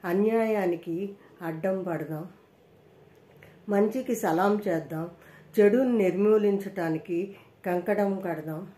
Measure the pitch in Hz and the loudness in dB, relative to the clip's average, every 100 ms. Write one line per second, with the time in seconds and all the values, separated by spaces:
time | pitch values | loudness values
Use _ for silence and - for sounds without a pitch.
0 | 185 180 208 226 220 214 185 170 175 165 | 0 2 2 2 2 2 0 -2 -4 -6
1 | 196 196 - - 170 160 190 190 180 156 | -6 -10 -20 -12 -8 -4 -2 -2 -2 -4
2 | 151 156 180 - _ _ _ - - - | -6 -8 -10 -16 _ _ _ -20 -20 -20
3 | - - _ - - - - 202 214 240 | -20 -20 _ -20 -20 -20 -2 0 2 0
4 | 254 220 190 160 196 208 202 165 151 160 | -4 -2 0 2 2 2 0 -2 -4 -8
5 | 170 - - - - - 208 240 262 233 | -8 -12 -20 -20 -6 4 6 6 2 2
6 | 185 180 208 214 208 196 196 190 165 160 | 2 2 4 4 4 0 -4 -6 -2 -4
7 | - 170 190 196 - _ 190 180 175 208 | -2 -4 -4 -10 -20 _ -4 -2 0 0
8 | 202 190 190 156 156 156 185 | 0 -2 -4 -6 -6 -10 -10